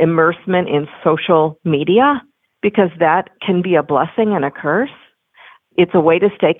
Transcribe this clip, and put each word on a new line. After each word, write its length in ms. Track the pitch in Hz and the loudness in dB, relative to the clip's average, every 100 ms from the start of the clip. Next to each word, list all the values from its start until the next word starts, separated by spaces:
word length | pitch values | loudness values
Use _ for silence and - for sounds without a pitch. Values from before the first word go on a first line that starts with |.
immersement 680 | 160 165 160 170 - 180 175 | -2 2 0 -2 -4 -2 -2
in 180 | 147 147 - | -4 -6 -4
social 560 | 165 156 - 165 156 156 | -2 -2 0 2 0 -2
media, 580 | 170 147 151 202 277 277 - _ _ _ | -4 -2 2 2 2 0 -6 _ _ _
because 280 | 202 202 185 160 | -2 0 0 0
that 300 | 165 170 - _ | 0 0 -4 _
can 180 | - 180 | -4 -2
be 120 | 180 | 0
a 80 | 160 | 0
blessing 500 | 143 139 165 - 214 | 0 -2 -2 -2 -2
and 100 | 196 | -2
a 60 | 139 | -4
curse. 400 | - 151 175 277 - _ _ _ _ - - _ - | -6 -4 -2 -4 -10 _ _ _ _ -20 -20 _ -2
It's 160 | 175 | 2
a 60 | 180 | 2
way 180 | 156 170 | 2 2
to 100 | 202 - | 0 0
stay 180 | 165 | -2